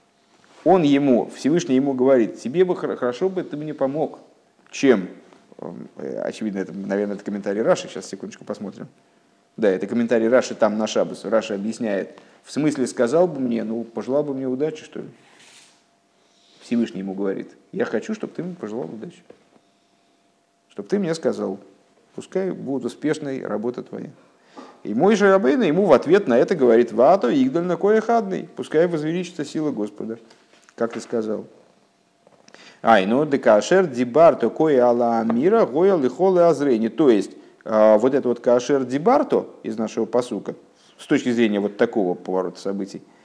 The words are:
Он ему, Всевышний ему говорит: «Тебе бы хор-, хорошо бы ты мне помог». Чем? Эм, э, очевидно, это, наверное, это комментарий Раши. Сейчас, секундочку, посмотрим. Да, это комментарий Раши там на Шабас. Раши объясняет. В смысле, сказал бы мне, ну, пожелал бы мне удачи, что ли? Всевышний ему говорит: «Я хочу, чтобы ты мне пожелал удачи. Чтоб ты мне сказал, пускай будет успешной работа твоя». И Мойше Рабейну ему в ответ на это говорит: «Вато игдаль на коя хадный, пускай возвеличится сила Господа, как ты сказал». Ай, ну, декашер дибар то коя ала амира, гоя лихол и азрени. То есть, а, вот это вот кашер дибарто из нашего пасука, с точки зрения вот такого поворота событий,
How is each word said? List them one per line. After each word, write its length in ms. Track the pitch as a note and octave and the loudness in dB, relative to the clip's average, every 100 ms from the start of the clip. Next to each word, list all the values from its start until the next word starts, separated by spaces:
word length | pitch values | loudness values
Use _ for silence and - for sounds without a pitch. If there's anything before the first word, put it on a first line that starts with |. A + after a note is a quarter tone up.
| _ _ _ _ _ - | _ _ _ _ _ -2
Он 180 | D#3 F#3 | 2 4
ему, 480 | D3 C#3 C#3+ A#2 - - | 4 2 4 2 0 -4
Всевышний 400 | B2+ E3 - C3 | -2 0 0 0
ему 160 | C#3+ | 0
говорит: 480 | B2+ C3 C3 G#2+ - | 0 4 4 2 -4
«Тебе 240 | A#2 D#3 | -6 0
бы 100 | F3+ | 0
хор-, 220 | F3 D3+ - | 0 -4 -4
хорошо 320 | B2 B2 F#3+ | -4 -2 -4
бы 160 | F#3 | -4
ты 120 | C3+ D3 | -8 -10
мне 180 | D3+ | -10
помог». 440 | D3 C3+ D3 D3 - - _ _ _ _ | -4 -4 -2 -6 -8 -20 _ _ _ _
Чем? 360 | - C3+ A2 F2 - - - _ - | 0 4 4 2 -14 -20 -20 _ -16
Эм, 300 | D#2+ G#2+ - - | -16 -14 -18 -14
э, 200 | C#2+ A1+ | -10 -8
очевидно, 360 | - - A2 F#2+ | -8 -6 -6 -6
это, 140 | F2+ | -8
наверное, 420 | F#2+ G2 G2 G#2 | -8 -4 -2 -2
это 100 | G2+ | -6
комментарий 380 | - G2+ G2+ G2+ | -8 -8 -6 -2
Раши. 240 | C#3 F3+ - | 0 0 -4
Сейчас, 200 | F2+ - | -14 -14
секундочку, 380 | F#2+ G2 - | -14 -16 -16
посмотрим. 440 | A#2 G#2 G2+ - - _ _ _ _ _ _ - | -12 -10 -10 -14 -18 _ _ _ _ _ _ -2
Да, 140 | G#2+ | 0
это 160 | F#2 G2 | 0 -2
комментарий 400 | A#2 A#2 A#2+ A2+ | -2 0 2 4
Раши 300 | B2 - A2+ | 2 2 0
там 200 | G#2+ G#2+ | 0 0
на 120 | G#2+ | -2
Шабас. 360 | A#2 F2 - | -2 -2 -4
Раши 300 | G2 A2 G#2+ | -2 -2 -2
объясняет. 640 | G2+ G#2+ A2 A2+ G2 F2+ - - _ | -6 -6 -6 -4 -4 -6 -14 -20 _
В 80 | - | -10
смысле, 380 | B2+ D3+ C3+ B2 | -2 -2 0 -4
сказал 400 | - A#2+ D#3+ F3+ | -2 0 2 0
бы 100 | C#3+ | 0
мне, 240 | B2 A2+ | -4 -4
ну, 220 | G#2+ A#2 | -4 -8
пожелал 400 | A2+ - G#2 C#3 | -8 -10 -4 -4
бы 100 | D3 | -4
мне 140 | C3+ C3 | -6 -6
удачи, 360 | B2+ D3+ D#3 | -4 -6 -6
что 140 | - - | -16 -16
ли? 100 | D3+ - _ _ - - _ _ _ _ _ _ _ _ _ _ | -16 -18 _ _ -20 -20 _ _ _ _ _ _ _ _ _ _
Всевышний 360 | - A#2 A2+ F#2+ | -6 -4 -2 -6
ему 160 | F#2+ | -8
говорит: 380 | F#2+ G2+ G2 - - _ | -6 -4 -4 -10 -18 _
«Я 140 | - | -6
хочу, 300 | - A2 - | -4 -4 -6
чтобы 180 | A3 - | -8 -10
ты 100 | - | -10
мне 140 | F3 F3 | -12 -10
пожелал 300 | G#2+ A2 D#3+ | -10 -10 -10
удачи. 360 | G#2+ D3+ - _ - _ _ _ _ _ _ _ _ _ _ _ _ _ | -12 -16 -18 _ -20 _ _ _ _ _ _ _ _ _ _ _ _ _
Чтоб 180 | - G3 | -12 -4
ты 100 | G#3 | -2
мне 160 | F3 | -2
сказал, 440 | - B2+ G#2 G2+ G2 - _ _ _ _ | -2 -4 -4 -6 -8 -14 _ _ _ _
пускай 360 | - - F#3 F#3+ | -18 -8 -6 -6
будет 340 | D#3+ A#2 C3+ | -8 -8 -6
успешной 640 | A#2+ - D3 D3+ D3 C3+ - | -6 -6 -4 -4 -6 -8 -6
работа 360 | G#2+ A#2 B2+ | -6 -6 -8
твоя». 280 | - A2+ - - _ _ _ - - - | -12 -14 -14 -18 _ _ _ -20 -20 -14
И 100 | - | -6
Мойше 380 | G#2+ F#3 G#3 G3 | 0 2 4 4
Рабейну 340 | F#3+ A#3+ C#4+ | 4 4 2
ему 220 | F#3+ E3 G3+ | 2 2 4
в 60 | |
ответ 360 | B2 C#3 G3 G3 | 4 6 2 4
на 80 | A#2+ | 2
это 160 | E3+ | 2
говорит: 380 | E3 B2 A2+ A#2 | 2 4 4 4
«Вато 400 | G#2+ C3+ G3+ - | 4 4 4 2
игдаль 300 | C4+ C3 E3+ | 2 2 0
на 120 | F3+ E3+ | -2 -2
коя 240 | G3 A3 | 2 0
хадный, 460 | G#3+ A#3 G3 F3 - - | 2 -2 -2 -8 -8 -12
пускай 300 | B2+ D3+ F3 | -2 2 2
возвеличится 580 | E3 D#3 F3 F3+ - | 0 -4 -4 -6 -10
сила 260 | C#3+ D#3+ D3+ | -8 -4 -4
Господа, 480 | A2 G#2 - A2 A2+ - _ _ _ _ | -4 -8 -8 -10 -12 -16 _ _ _ _
как 180 | - A#2 | -6 -6
ты 80 | A#2 | -6
сказал». 460 | - A#2 G#2+ G#2 - _ _ _ _ _ _ _ _ _ _ - - - | -6 -6 -4 -8 -10 _ _ _ _ _ _ _ _ _ _ -20 -20 -4
Ай, 240 | A#2 A2 F#2+ | 4 4 4
ну, 180 | B2 | 0
декашер 600 | D3+ C#3 D3 D#3+ - F#3 F3+ | 0 2 4 4 4 2 2
дибар 500 | A#2+ B2 C3+ E3 B2+ | -2 0 6 6 6
то 140 | A2+ | -2
коя 380 | - D#3 C3 A#2+ | 0 2 4 4
ала 320 | A#2+ A#2+ A#2 | 2 0 0
амира, 440 | A2+ A#2 E3 A3+ | 0 0 2 2
гоя 320 | D3+ C3+ F#3+ F3+ | 2 2 2 2
лихол 420 | B2+ - F#3+ F3+ | 0 0 2 4
и 40 | |
азрени. 460 | E3+ C#3 C#3+ A2+ A2+ | 4 4 2 2 0
То 220 | - D3 | 2 4
есть, 220 | G#2 F#2+ - - _ | 4 2 -10 -20 _
а, 340 | - A2 G#2+ G#2+ | -2 4 6 6
вот 160 | C3 | 4
это 140 | C3+ B2 | 2 0
вот 120 | A#2+ | 0
кашер 440 | B2+ B2 B2 C#3+ | 2 2 2 -2
дибарто 640 | B2 C3+ F#3 C#4+ C#4+ G#2+ - - | 0 -2 2 2 2 -2 -2 -12
из 140 | - A2 | -10 -6
нашего 260 | A2 - | -6 -4
пасука, 500 | G#2 B2 B2 G2+ - E2+ _ _ _ - | -2 -2 -2 -6 -8 -14 _ _ _ -12
с 80 | - | -2
точки 260 | C#3+ B2 | 0 0
зрения 260 | A#2+ A2+ G#2 | 2 2 2
вот 200 | G2+ G2+ | -2 0
такого 360 | A2+ A2+ F2+ | -2 0 -2
поворота 460 | F2 - F#2 F2+ - | -4 -4 -4 -4 -8
событий, 420 | G2 G2 G2 G#2+ _ _ | -8 -8 -8 -12 _ _